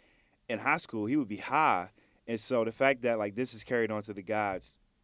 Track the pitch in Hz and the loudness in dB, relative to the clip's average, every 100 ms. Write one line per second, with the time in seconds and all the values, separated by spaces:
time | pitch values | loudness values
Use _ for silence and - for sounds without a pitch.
0 | _ _ _ _ - 107 123 160 - 110 | _ _ _ _ -8 -4 0 0 -2 -4
1 | 104 151 113 101 - 143 151 95 90 _ | 0 0 0 -6 0 4 4 4 0 _
2 | _ _ - 113 - 123 113 - 135 127 | _ _ -6 -6 0 0 0 4 2 4
3 | 120 113 104 101 127 110 - 120 110 107 | 0 0 -2 -2 -6 -6 -2 0 2 -2
4 | 107 101 95 107 101 92 - - _ _ | -4 -8 -2 0 0 -2 -8 -20 _ _